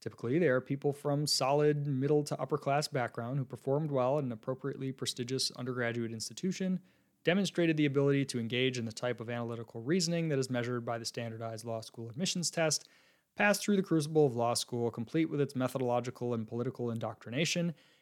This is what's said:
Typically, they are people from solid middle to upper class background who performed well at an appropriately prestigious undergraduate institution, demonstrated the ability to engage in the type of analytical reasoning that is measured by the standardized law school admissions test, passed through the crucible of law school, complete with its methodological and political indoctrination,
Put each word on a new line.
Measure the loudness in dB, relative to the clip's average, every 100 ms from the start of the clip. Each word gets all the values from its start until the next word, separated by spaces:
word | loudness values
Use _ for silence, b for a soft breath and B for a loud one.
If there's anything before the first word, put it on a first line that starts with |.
Typically, | -12 -6 -2 2
they | 4
are | 2
people | 0 -2 -2
from | -2 -2 0 2
solid | 2 2 4 4 2 0
middle | 0 4 4
to | 2 -2
upper | -2 -2
class | 0 0 0
background | -2 -2 -4 -4 -2
who |
performed | -4 -4 0 0 2
well | 2 2 2
at |
an | -2
appropriately | -4 -6 -6 -6 -6 -6
prestigious | -6 -6 -4 -4 -2 -2 -4
undergraduate | -6 -2 -2 -2 -4
institution, | -6 -10 -4 -4 -2 -2 -2 b b b _
demonstrated | 2 2 2 2 2 4
the |
ability | 2 4 4 4
to | 0 -2
engage | -2 0 0 0
in | -4
the |
type | -4 -4 -4
of | -6
analytical | -6 -6 -8 -10 -6
reasoning | 0 0 2 0 0
that | 0
is | 0
measured | 0 0 -2
by | -4 -6
the |
standardized | -6 -6 -6 -6 -8 -8
law | -6 -8
school | -8 -12 -10
admissions | -4 -2 -2 -2
test, | 2 2 2 b b b b b 2
passed | 4 4
through | 2 2
the |
crucible | 4 0 4 4
of | 4
law | 4 2
school, | 0 -2 -2 -2
complete | -2 -2 0 0
with | 0
its | -2
methodological | 0 -2 0 0 0 -2 -4 -2
and | -2 -4
political | -4 -4 -4 -4
indoctrination, | -4 -6 -8 -6 -2 0 0 -2 b b b